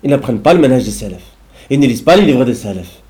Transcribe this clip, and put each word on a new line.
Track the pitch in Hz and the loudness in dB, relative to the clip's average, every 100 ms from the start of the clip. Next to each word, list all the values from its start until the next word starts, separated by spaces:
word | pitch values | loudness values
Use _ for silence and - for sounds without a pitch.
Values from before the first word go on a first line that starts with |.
Ils | 139 | -2
n'apprennent | 139 135 113 | -2 -2 -2
pas | 147 | 2
le | 175 | 2
manhaj | 139 127 | 4 2
des | 107 | -2
salaf. | 101 104 90 - _ _ - - | -8 -12 -14 -20 _ _ -20 -6
Ils | 139 | 0
ne | 139 | 0
lisent | 113 | 0
pas | - 185 | 2 4
les | |
livres | 185 127 | 4 2
des | 123 | 0
salaf. | 113 107 95 87 - _ | -2 -6 -10 -12 -20 _